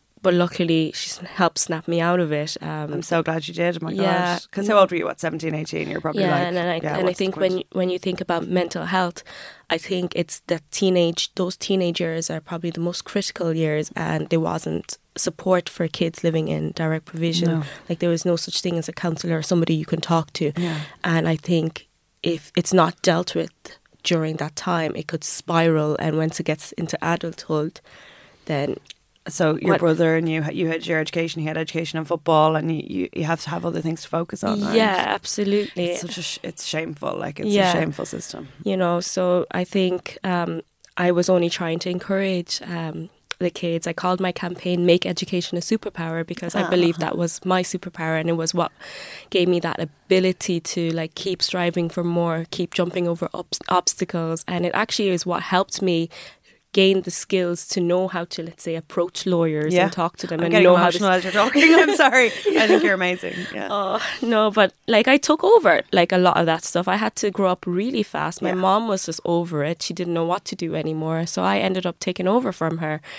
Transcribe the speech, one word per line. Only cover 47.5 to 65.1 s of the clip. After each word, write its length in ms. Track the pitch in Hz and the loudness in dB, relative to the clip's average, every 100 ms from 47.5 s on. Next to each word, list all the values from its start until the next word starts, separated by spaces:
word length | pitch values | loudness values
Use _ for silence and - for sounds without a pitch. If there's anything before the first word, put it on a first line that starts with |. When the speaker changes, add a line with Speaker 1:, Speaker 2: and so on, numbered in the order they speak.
| 185 | 0
Speaker 1:
superpower, 560 | 180 180 180 - 160 160 | 0 -6 -8 -6 -2 0
and 120 | 165 | 0
it 60 | 165 | 0
was 180 | 160 | 0
what 180 | 170 160 _ - - - - - | 0 -2 _ -18 -16 -16 -16 -2
gave 180 | 185 180 | 2 4
me 120 | 175 | 2
that 180 | 165 - | 0 -4
ability 800 | 160 _ - 185 185 180 - 170 | -6 _ 2 4 4 0 -2 -2
to, 300 | - - 165 | -2 -4 -2
like, 220 | 165 160 - | -2 -6 -8
keep 260 | 196 180 | -6 -4
striving 480 | - 180 175 175 170 | -2 0 0 0 -2
for 120 | 180 | -2
more, 420 | 175 170 170 165 165 | -2 0 0 -2 -4
keep 220 | - 175 | -6 -6
jumping 340 | - 175 180 175 | -2 -2 0 -2
over 200 | 165 165 | -2 -4
obs-, 260 | - - - - | -8 -8 -8 0
obstacles. 760 | 185 - - 180 170 165 165 - | 0 2 -2 -4 -2 -2 -4 -4
And 160 | 180 | -2
it 80 | 175 | 0
actually 340 | - 220 - 202 | 0 -2 0 0
is 160 | 175 180 | 0 0
what 160 | 170 | -4
helped 400 | - 185 196 - | 0 0 0 -2
me 260 | 185 170 165 - - - _ _ _ | 0 0 -2 -8 -20 -20 _ _ _
gain 280 | - 190 190 | 4 6 4
the 80 | 180 | 0
skills 560 | - - 190 175 175 - | -4 0 0 0 -2 -4
to 140 | - | 0
know 260 | 170 180 185 | 2 2 0
how 160 | 185 175 | -4 -8
to, 160 | - | -8
let's 200 | 165 - | -10 -8
say, 120 | - | -6
approach 500 | 165 - - 175 - | -6 -6 -2 -2 -2
lawyers 480 | 190 175 165 151 156 | 0 2 2 2 2
Speaker 2:
Yeah. 120 | 180 | 4
Speaker 1:
and 80 | 185 | 2
talk 260 | 180 170 - | 2 -2 -2
to 80 | 185 | -8
them 140 | 160 | -2
Speaker 2:
I'm 40 | |
Speaker 1:
and 60 | 170 | 2
Speaker 2:
getting 120 | 214 185 | 6 8
Speaker 1:
know 80 | 180 | 8
how 140 | 175 | 6
to 80 | 175 | 4
Speaker 2:
emotional 120 | 202 | 4
as 140 | 185 | 2
you're 80 | 185 | 2
talking. 420 | 202 226 285 320 | 2 4 6 8
I'm 220 | 330 320 381 | 10 8 6
Speaker 1:
<laughs> 80 | |
Speaker 2:
sorry. 220 | 277 262 233 - 208 - | 6 6 4 2 0 4
I 40 | 220 | 6
think 160 | 311 | 6
you're 100 | 262 | 6
amazing. 400 | 190 180 180 180 185 190 | 2 0 -2 -4 -8 -8
Yeah. 140 | - 101 | -8 -4
Speaker 1:
Oh, 280 | 202 190 220 - - | -4 -2 -2 -4 -4
no, 300 | 233 220 214 | 0 4 4
but, 240 | 208 196 _ - | 4 2 _ 2
like, 220 | 220 | 4
I 80 | 240 | 6